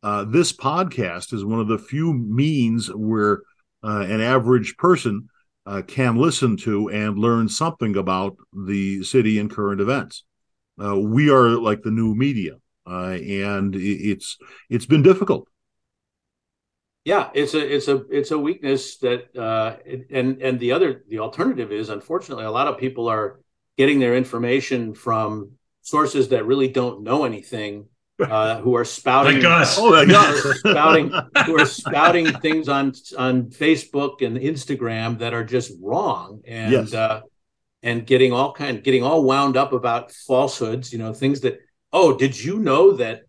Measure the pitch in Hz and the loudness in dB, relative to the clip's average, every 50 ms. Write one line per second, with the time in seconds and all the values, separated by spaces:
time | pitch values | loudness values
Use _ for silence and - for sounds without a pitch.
0 | - 104 104 104 101 104 113 151 175 - - _ - 139 151 175 190 175 - - | -4 -4 -4 -4 -4 0 0 2 2 2 -2 _ -4 -2 -2 -2 -2 -4 -4 -4
1 | 110 90 85 87 - - - 107 98 104 113 113 110 107 113 104 - - - 147 | -6 -4 -6 -8 -12 -10 -8 -8 -6 -4 -2 -2 -2 -2 -2 -4 -4 -8 -6 -4
2 | 160 165 151 127 120 104 110 120 139 156 156 143 120 113 113 117 104 - - 104 | -2 -2 -2 -2 -4 -4 -2 0 0 0 0 0 0 0 0 -2 -4 -6 -8 -6
3 | 107 110 110 107 104 104 101 98 - _ _ _ _ _ _ _ - 107 107 104 | -4 -2 0 0 2 2 0 0 -4 _ _ _ _ _ _ _ -8 -6 -4 -4
4 | 101 90 104 110 110 117 131 131 113 117 127 123 104 - - - - 180 180 - | -4 -4 -2 -2 0 2 2 2 4 4 2 2 2 -2 -8 0 2 2 2 2
5 | - 117 101 104 123 - _ _ _ _ _ _ _ 98 98 98 92 - - 131 | 0 -4 -4 -4 -8 -12 _ _ _ _ _ _ _ -10 -10 -10 -10 -8 -4 0
6 | 131 123 113 117 143 165 - - 135 120 110 92 - 117 107 101 107 101 104 104 | 0 2 2 2 2 2 0 0 0 0 0 -2 -4 -4 -2 -2 -2 -4 -4 -4
7 | 107 107 101 98 104 117 117 117 113 104 - - 160 165 160 _ 120 110 101 101 | -4 -4 -2 0 0 0 2 2 0 -2 -2 -2 -4 -4 -4 _ -4 -4 -2 -2
8 | 92 95 92 92 95 101 95 _ - _ _ 98 98 92 101 98 98 95 98 98 | -2 -2 -2 -2 -4 -6 -8 _ -20 _ _ -12 -8 -6 -4 -4 -2 -4 -4 -6
9 | 92 - - 131 113 110 110 107 104 107 - - 104 101 101 98 101 107 131 139 | -8 0 0 2 2 2 0 0 -2 -4 -6 -4 -4 -4 -2 -2 -2 -2 -2 -4
10 | - - - - _ _ _ _ _ _ _ _ _ _ _ - 101 101 101 98 | -4 -8 -14 -20 _ _ _ _ _ _ _ _ _ _ _ -12 -8 -4 -2 -2
11 | 104 104 110 127 151 151 139 131 123 117 117 117 117 107 104 104 - 110 110 113 | -2 0 2 2 4 6 6 6 6 6 4 2 0 -2 -2 -2 -2 -4 -2 0
12 | 113 110 107 110 131 143 135 110 95 78 67 _ _ _ _ _ _ 85 90 90 | 0 0 0 0 -2 -2 -2 -4 -6 -8 -10 _ _ _ _ _ _ -12 -10 -8
13 | 90 92 92 90 80 - 101 98 98 101 101 98 98 101 95 98 92 101 101 - | -6 -6 -8 -8 -8 -8 -6 -6 -4 -4 -4 -4 -4 -4 -4 -4 -4 -4 -6 -4
14 | - 104 98 - - - - _ - - - - - _ 117 120 - - 156 156 | -4 -6 -6 -6 -8 -16 -16 _ -20 -20 -20 -20 -12 _ -6 -6 0 2 4 6
15 | 139 180 190 190 196 190 - - - _ _ _ _ _ _ _ _ _ _ _ | 8 6 6 6 2 -2 -2 -4 -4 _ _ _ _ _ _ _ _ _ _ _
16 | _ _ _ _ _ _ _ _ _ _ _ _ _ _ _ _ _ _ _ _ | _ _ _ _ _ _ _ _ _ _ _ _ _ _ _ _ _ _ _ _
17 | _ 156 190 202 - - - 135 147 - - 156 147 135 147 139 135 - 139 135 | _ 0 0 0 0 0 -2 -2 -2 0 0 -2 -2 0 -2 -2 0 2 0 0
18 | - - - 143 139 - 156 151 143 151 185 - - 135 135 131 - - - - | 0 -2 -2 -2 -2 0 -2 -2 0 -2 -4 -4 -2 -2 -2 -2 -2 -8 -12 -4
19 | - 123 123 123 120 _ _ 127 117 113 113 110 110 113 113 - - - - 127 | -2 -2 -2 -2 -6 _ _ -8 -4 -2 -2 0 -2 -2 -4 -10 -14 -14 -12 -12
20 | 123 _ 139 131 123 131 135 131 135 131 127 123 120 120 123 160 185 120 135 - | -12 _ -4 -2 -2 -2 -2 -2 -4 -4 -4 -2 0 0 2 2 2 0 0 -6
21 | _ _ 110 110 110 113 - - 180 254 262 131 117 104 104 104 107 101 107 101 | _ _ -8 -8 -8 -8 -4 -2 -2 -2 -2 -4 -6 -6 -6 -8 -6 -8 -10 -12
22 | - _ 156 185 185 - 135 113 113 110 107 123 139 151 135 - 127 131 127 123 | -10 _ -8 -8 -6 -8 -12 -10 -8 -6 -4 -2 -2 -2 -4 -4 -6 -8 -6 -4
23 | 117 117 113 110 107 101 101 _ _ _ _ _ _ _ _ - 131 139 151 139 | -4 -2 -2 -2 -4 -6 -8 _ _ _ _ _ _ _ _ 2 2 4 4 4
24 | 127 120 120 127 127 - - 117 120 120 127 131 127 - 135 123 117 110 104 - | 2 2 2 2 0 -2 -4 -6 -2 0 0 0 0 -2 -4 -4 -4 -6 -10 -10
25 | - 123 113 110 110 104 110 107 101 101 - _ _ _ _ _ _ - - 151 | -4 -4 -2 -2 -2 -4 -6 -8 -12 -14 -20 _ _ _ _ _ _ -4 -2 0
26 | 151 143 - 143 127 - 131 117 107 110 131 139 135 127 120 135 123 123 104 98 | 0 0 0 0 0 2 0 -2 0 0 2 2 2 0 0 -2 -2 -2 -4 -8
27 | 107 110 123 147 147 123 113 101 - - - 110 107 101 101 104 101 _ _ _ | -6 -2 -2 0 0 -2 -4 -8 -12 -12 -10 -8 -8 -8 -10 -12 -16 _ _ _
28 | _ _ _ _ 202 135 - 110 110 110 113 - - 123 123 120 120 - - - | _ _ _ _ -4 -2 0 0 0 0 -2 -2 0 0 2 2 0 -2 -6 -6
29 | - 135 127 135 143 143 151 135 127 175 170 170 147 127 - - - 233 180 160 | -2 2 4 4 6 6 4 6 6 6 6 6 4 2 2 4 6 8 8 8
30 | 143 139 185 208 202 - 143 - - 139 135 - - 214 196 147 151 160 165 160 | 8 8 8 8 8 6 4 0 0 -2 -2 0 0 0 2 4 4 6 6 4
31 | 143 - - 165 - - _ - - 165 165 151 156 - - - - 139 - 143 | 2 2 -4 -4 -6 0 _ 0 0 2 2 2 2 2 0 -8 -8 -4 0 2
32 | 156 170 175 175 165 160 135 - - 160 156 160 151 139 139 139 139 139 131 - | 4 4 4 4 2 0 -2 0 -2 -2 0 0 -2 -2 -2 0 0 -2 -4 -6
33 | _ - - - 127 127 127 127 120 113 - - 151 147 160 147 - - - 143 | _ -18 -8 -4 -2 0 0 0 -2 -4 -6 -2 2 2 2 2 0 -6 -4 -4
34 | 143 139 - - 131 117 113 131 131 147 160 139 - - 147 - 123 117 113 113 | -4 -4 -4 -4 -4 -4 -4 -4 -4 -4 -4 -6 -6 -8 -6 -6 -4 -6 -4 -4
35 | 113 117 120 113 117 117 117 117 113 107 123 123 117 - 101 85 90 101 120 170 | -4 -6 -6 -6 -6 -6 -6 -6 -6 -2 -2 -4 -4 -4 -14 -12 -8 -4 -4 -2
36 | 208 151 107 - - - 104 110 _ 113 117 113 110 110 127 123 113 107 117 110 | -2 -2 -4 -6 -8 -14 -18 -20 _ -16 -12 -8 0 2 2 2 2 -2 -4 -4
37 | 110 110 110 110 - - _ _ _ _ _ _ _ _ _ _ - 120 120 120 | -2 -2 -4 -6 -10 -18 _ _ _ _ _ _ _ _ _ _ -6 -4 -4 -4
38 | 113 117 135 123 131 127 120 120 139 143 - - 143 143 123 104 98 131 131 127 | 0 2 4 6 6 4 4 2 -2 -2 -4 -8 -8 -8 -8 -4 -2 0 2 2
39 | 120 131 160 165 143 131 135 139 139 139 127 131 139 131 127 123 120 120 117 123 | 2 2 2 2 2 2 2 2 2 2 2 0 0 0 -2 -2 -2 -2 -2 -4
40 | - - - - - - 131 127 143 135 - - 123 110 113 127 127 - - 113 | -6 -10 -20 -20 -4 0 2 2 2 0 -2 -4 -6 -4 -4 -6 -8 -10 -10 -8
41 | 110 110 107 - 139 135 143 135 - 127 - - _ _ _ _ _ _ - 320 | -8 -8 -8 -2 -2 -2 0 0 -2 -4 -4 -4 _ _ _ _ _ _ 2 4
42 | 185 160 131 - 135 135 131 - 107 147 190 220 214 160 147 147 175 196 196 127 | 6 6 6 4 0 -2 -2 -4 -6 -6 -4 -2 0 0 4 6 6 6 6 6
43 | 120 110 113 - _ | -2 -4 -4 -10 _